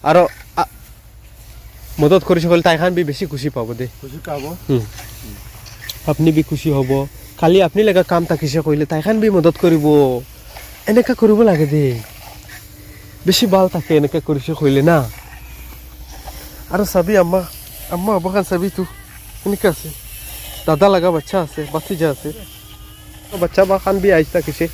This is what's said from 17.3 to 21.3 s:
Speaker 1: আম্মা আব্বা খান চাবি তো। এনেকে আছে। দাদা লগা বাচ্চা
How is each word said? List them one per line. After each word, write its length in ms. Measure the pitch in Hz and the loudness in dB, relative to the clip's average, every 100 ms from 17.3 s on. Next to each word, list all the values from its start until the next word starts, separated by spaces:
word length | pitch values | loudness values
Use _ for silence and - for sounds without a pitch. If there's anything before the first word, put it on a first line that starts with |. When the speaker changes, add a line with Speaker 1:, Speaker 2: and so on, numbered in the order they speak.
| 185 175 - - - - 175 | 0 -4 -14 -20 -18 -10 -6
Speaker 1:
আম্মা 160 | 196 196 | -2 -2
আব্বা 140 | 180 | 0
খান 100 | 196 185 | -4 -2
চাবি 200 | 180 190 - | -2 -4 -4
তো। 60 | 180 - - - - - - | -8 -10 -20 -20 -20 -10 -6
এনেকে 220 | 202 202 | -2 -2
আছে। 160 | 156 160 143 - - - - - - - | -2 -10 -16 -18 -18 -16 -16 -16 -8 -2
দাদা 200 | 151 196 | 2 4
লগা 160 | 190 175 165 | 4 2 0
বাচ্চা 220 | - | -2